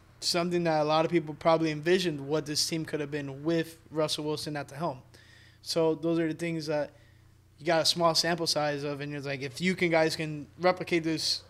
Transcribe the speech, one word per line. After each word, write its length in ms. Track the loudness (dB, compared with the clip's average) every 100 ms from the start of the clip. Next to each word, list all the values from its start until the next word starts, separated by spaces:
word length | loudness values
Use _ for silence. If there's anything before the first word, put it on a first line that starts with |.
| -20 -8
something 440 | -2 0 0 2
that 180 | 2 2
a 20 |
lot 220 | 4 4 4
of 60 |
people 240 | 2 0 0
probably 360 | 4 4 4
envisioned 480 | 0 2 2 2 -4 -2
what 180 | -2 0
this 220 | -2 -2
team 180 | -2 -4
could 140 | -6
have 120 | -4
been 320 | -6 -8 -6
with 340 | 0 0 0 -8 -8
Russell 320 | -4 -2 -2 -4
Wilson 300 | -4 -6 -8
at 100 | -10
the 80 | -6
helm. 240 | -6 -6 -14 -20 -20 -20 -20 -14
So 340 | -4 2 2 2
those 240 | 0 0
are 80 | 0
the 60 |
things 320 | -2 -4 -4 -2
that 240 | -2 -4 -10 -20 -20 -20 _ _ -4
you 60 | 2
got 160 | 2
a 40 | 2
small 280 | 2 2 4
sample 320 | 0 0 0
size 360 | 0 0 -2
of, 180 | -6 -6
and 120 | -8 -8
it's 100 | -6
like, 160 | -6
if 200 | -8 -2
you 140 | 0 2
can, 140 | 4
guys 260 | 4 4 0
can 320 | -6 -6 -10 0
replicate 440 | 0 0 0 0
this 380 | 0 -2 -2 -4